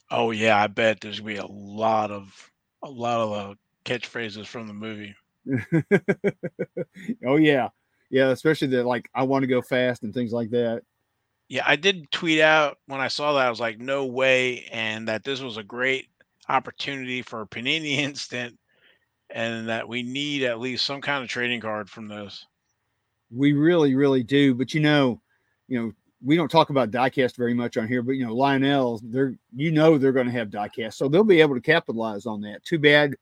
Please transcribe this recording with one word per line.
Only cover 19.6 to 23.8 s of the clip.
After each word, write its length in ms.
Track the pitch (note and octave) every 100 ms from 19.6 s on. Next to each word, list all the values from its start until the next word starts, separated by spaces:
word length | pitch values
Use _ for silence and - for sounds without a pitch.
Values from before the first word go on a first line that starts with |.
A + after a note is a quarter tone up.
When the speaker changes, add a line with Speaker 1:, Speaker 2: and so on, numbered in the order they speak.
| A2+
Speaker 1:
that 220 | A2+ A2+
we 140 | B2
need 400 | A#2+ C3+ C#3+ C#3+
at 160 | B2+ A2+
least 260 | B2+ A#2+ -
some 160 | C#3
kind 200 | D3 C#3+
of 80 | A#2+
trading 300 | B2 A#2+ A#2+
card 300 | A2 G#2+ G2+
from 180 | - G#2+
this. 380 | G#2 G2+ - - _ _ _ _ _ _ _ _
Speaker 2:
We 220 | A#2 C#3+
really, 420 | C#3+ D#3 F3